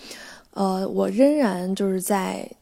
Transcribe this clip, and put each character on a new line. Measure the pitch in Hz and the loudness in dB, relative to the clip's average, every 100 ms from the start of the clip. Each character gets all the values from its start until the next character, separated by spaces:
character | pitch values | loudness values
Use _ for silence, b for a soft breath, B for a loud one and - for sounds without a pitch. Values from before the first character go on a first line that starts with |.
| B B B B B | B B B B B
呃， | - 196 190 190 | -2 0 0 -2
我 | 190 196 | 0 0
仍 | 196 269 302 | 4 4 4
然 | 240 185 180 190 | 2 0 -2 -2
就 | 196 | 0
是 | 190 | 0
在， | 185 196 185 190 - - | 0 0 0 -4 -8 -16